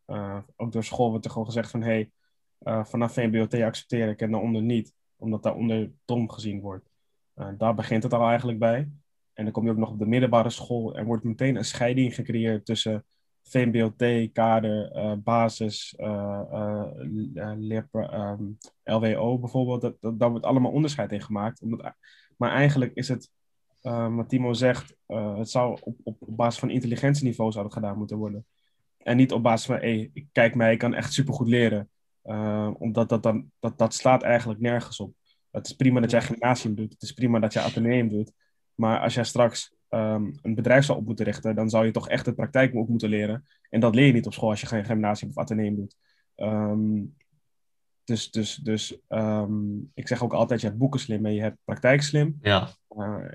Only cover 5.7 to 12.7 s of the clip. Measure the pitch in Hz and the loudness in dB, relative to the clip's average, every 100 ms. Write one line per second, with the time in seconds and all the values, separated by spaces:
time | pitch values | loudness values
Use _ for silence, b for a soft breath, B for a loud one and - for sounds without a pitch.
5.7 | 110 107 - - 120 113 - 110 101 101 | 0 -2 -8 -4 -2 -2 -4 -8 -8 -8
6.7 | 92 - _ _ _ _ - 98 101 110 | -12 -16 _ _ _ _ -14 -12 -2 0
7.7 | 110 107 110 123 117 117 117 120 113 113 | 0 0 -2 0 2 2 2 0 0 0
8.7 | 120 147 - _ _ _ - 110 110 113 | 0 -4 -10 _ _ _ -8 -4 -2 0
9.7 | 113 110 107 107 123 123 120 117 - - | 0 -2 -2 0 2 4 4 2 -2 -6
10.7 | 120 113 - 110 113 117 107 135 117 - | -4 -4 -6 -4 -2 -2 -2 0 0 -4
11.7 | - 120 127 123 123 - 117 113 107 - | -2 0 2 0 -2 -4 -2 0 -2 -2